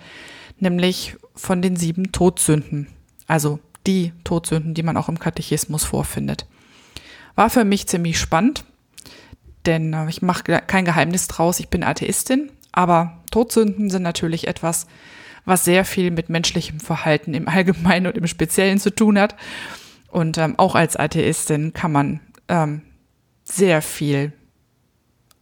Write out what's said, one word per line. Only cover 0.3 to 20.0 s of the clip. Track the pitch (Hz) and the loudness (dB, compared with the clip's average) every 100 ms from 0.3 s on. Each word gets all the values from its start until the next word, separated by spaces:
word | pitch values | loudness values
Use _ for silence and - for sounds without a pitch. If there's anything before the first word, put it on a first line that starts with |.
| - - - | -20 -20 -4
nämlich | 185 180 180 185 - - - - | 0 2 2 0 -6 -14 -20 -10
von | - 180 | -4 0
den | 185 175 | 0 0
sieben | 165 170 185 | -2 -2 -4
Todsünden. | - 180 180 - 151 - 147 143 - _ _ - | 2 2 4 2 2 0 -6 -8 -14 _ _ -2
Also | 160 147 147 - - - | 0 0 -4 -8 -6 -2
die | 190 170 165 | 0 0 -6
Todsünden, | - 170 - 160 156 | -4 -4 -2 -2 -2
die | 160 | -4
man | 165 156 | -2 -2
auch | - | -2
im | 165 | -4
Katechismus | 175 170 - 156 - 151 | -4 -6 -4 -4 -4 -6
vorfindet. | - 139 139 - - - - _ _ - _ - - - - | -4 -4 -4 -4 -6 -6 -10 _ _ -20 _ -20 -20 -20 -6
War | - 220 | 2 4
für | 254 208 | 4 4
mich | 202 - | 2 0
ziemlich | 175 170 165 | -2 0 -2
spannend, | - 165 233 294 - _ _ - - - - - - - - | 0 2 2 0 -8 _ _ -20 -20 -20 -20 -20 -20 -6 -2
denn, | 160 160 | 0 0
äh, | 156 156 | -2 -4
ich | - | -2
mach | 185 175 - | -2 -2 0
ge-, | 170 - | -2 0
kein | 190 175 | 0 2
Geheimnis | 165 151 185 - | 2 2 0 -4
draus, | - 170 180 | 0 0 0
ich | - | -2
bin | 180 | -2
Atheistin, | - - - - - 262 294 - _ | -2 -2 -2 -4 0 0 -2 -10 _
aber | - 180 170 170 - - | 0 4 4 2 -6 -4
Todsünden | 220 233 226 214 196 208 | 0 2 2 2 2 -2
sind | 190 | -2
natürlich | 175 170 165 165 - | -2 -2 -2 -2 -4
etwas, | 175 165 165 - - - - - - | -4 -4 -4 -6 -14 -20 -20 -20 -12
was | - 185 175 | 0 2 4
sehr | 185 | 2
viel | 185 - 180 | 2 0 0
mit | 165 165 | -2 -2
menschlichem | 165 170 175 - 151 | -2 -2 -2 -4 -8
Verhalten | - 165 - 147 - | -6 -4 0 0 0
im | 151 160 | -4 0
Allgemeinen | 175 185 170 170 180 185 | 2 2 2 2 2 2
und | - | -2
im | 170 | -4
Speziellen | - 160 - 190 190 | -2 -2 2 2 2
zu | 202 - | 0 2
tun | 214 202 | 4 4
hat. | 208 - - - - - - - | 2 0 -16 -14 -14 -16 -20 -20